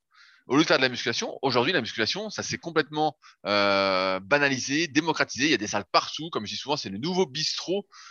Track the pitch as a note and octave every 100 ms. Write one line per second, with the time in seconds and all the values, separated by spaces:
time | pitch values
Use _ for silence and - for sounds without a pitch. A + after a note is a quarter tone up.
0 | _ _ - _ - C#3+ E3+ D#3 C3 A#2+
1 | B2 A2+ C4 - C3+ B2 C#3 F3 G#2+ -
2 | G#2+ F#3 G#3+ - - A2+ E3+ D#3+ D3+ D3+
3 | D#3 - - _ F#2+ G2+ G2+ G2 G2 F#2
4 | F#2+ F#2 G2 C#3+ C#3 B2+ - D3 E3+ C#3+
5 | D#3+ D3+ C#3 A2 D3+ A2+ G#2 G#2 - A2+
6 | - - E3 B2 G2 G#2 B2+ D3 G#2 G2
7 | D#3+ F#3 E3+ C#3 D3+ - - G3+ - -
8 | -